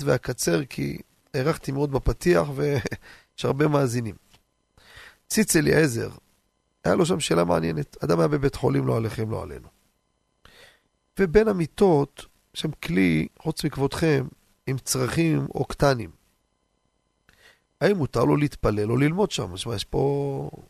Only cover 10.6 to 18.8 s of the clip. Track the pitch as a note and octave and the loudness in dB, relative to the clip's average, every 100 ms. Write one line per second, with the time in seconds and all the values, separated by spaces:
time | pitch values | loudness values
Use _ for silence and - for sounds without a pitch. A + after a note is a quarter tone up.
10.6 | - _ _ _ _ - F#3+ G#3 A3 F#3 | -20 _ _ _ _ -2 4 4 4 0
11.6 | D#3 - G3+ D3 C#3+ - - _ _ - | -2 2 4 4 2 -6 -20 _ _ -8
12.6 | D#3 - - F3 F#2 D#3 - _ D#3 - | -8 -6 -2 2 2 2 -2 _ -8 -4
13.6 | D3+ C3+ C3+ - E3 C#3 B2+ - _ _ | -4 -2 -2 0 2 2 -2 -10 _ _
14.6 | - C3 - C3+ B2 E3 E3 D3 C#3 - | -8 -6 -4 -2 -2 0 2 0 -2 -6
15.6 | C3 - C#3+ B2 F2 - _ _ _ _ | -6 0 2 0 -4 -16 _ _ _ _
16.6 | _ _ _ _ _ _ _ _ _ _ | _ _ _ _ _ _ _ _ _ _
17.6 | _ - D#3+ G3+ B2+ A#2 C3+ D3 D3 - | _ -2 0 0 0 2 2 2 0 -2
18.6 | A2 G#2 | -2 0